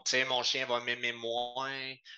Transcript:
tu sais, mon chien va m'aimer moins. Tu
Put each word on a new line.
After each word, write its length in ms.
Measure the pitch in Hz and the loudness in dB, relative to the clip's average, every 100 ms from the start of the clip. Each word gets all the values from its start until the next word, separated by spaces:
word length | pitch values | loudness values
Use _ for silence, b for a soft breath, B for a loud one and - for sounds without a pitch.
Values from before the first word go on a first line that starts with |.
tu 60 | - | 2
sais, 140 | 127 131 | 2 4
mon 160 | 127 | 2
chien 240 | 120 135 127 | 2 2 2
va 140 | 120 | 0
m'aimer 320 | 123 120 120 | 0 0 0
moins. 840 | 120 117 117 123 123 135 135 131 | -2 -2 0 -2 -2 -2 -4 -6
Tu 60 | 131 B | -8 B